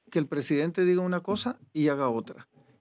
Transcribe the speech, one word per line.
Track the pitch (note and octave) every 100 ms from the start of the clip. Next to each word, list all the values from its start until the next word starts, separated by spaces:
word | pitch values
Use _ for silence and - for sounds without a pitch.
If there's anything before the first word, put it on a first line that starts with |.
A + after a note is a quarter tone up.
| -
que | E3
el | C#3
presidente | C#3+ C3+ C#3+ E3 F3+
diga | F3+ F3+
una | F3+ F3+
cosa | F3+ G#3 B3 - -
y | D#3 D3
haga | C#3 C3
otra. | A2+ - - - _ _ _